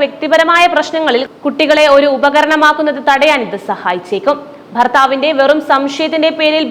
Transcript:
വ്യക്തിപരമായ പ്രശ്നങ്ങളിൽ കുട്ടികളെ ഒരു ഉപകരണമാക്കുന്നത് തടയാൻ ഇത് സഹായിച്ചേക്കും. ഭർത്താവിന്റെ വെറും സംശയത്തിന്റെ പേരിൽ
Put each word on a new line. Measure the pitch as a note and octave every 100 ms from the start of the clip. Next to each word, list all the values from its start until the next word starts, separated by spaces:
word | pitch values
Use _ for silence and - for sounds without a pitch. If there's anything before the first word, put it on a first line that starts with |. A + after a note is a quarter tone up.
വ്യക്തിപരമായ | C#4+ C#4 D4+ D#4+ E4 E4+ F4
പ്രശ്നങ്ങളിൽ | D#4 D4+ D#4+ D#4 A#3+ C4+ - D4
കുട്ടികളെ | C#4 D4 D4+ D4+ C#4
ഒരു | C#4+ C4
ഉപകരണമാക്കുന്നത് | C#4 D4 D4+ D#4 D4+ D4+ D4+ C#4 C#4+
തടയാൻ | C4+ D4+ C#4+ G#3
ഇത് | G3 -
സഹായിച്ചേക്കും. | F#3+ F#3+ F3+ F3 G3 C4+ D4 - - - A#3
ഭർത്താവിന്റെ | B3 C#4 C4+ C4+ D4 C#4
വെറും | C4+ D4+ D4+
സംശയത്തിന്റെ | C4+ C#4 C#4 D#4 D#4+ D#4+ D#4
പേരിൽ | D4+ D#4 C4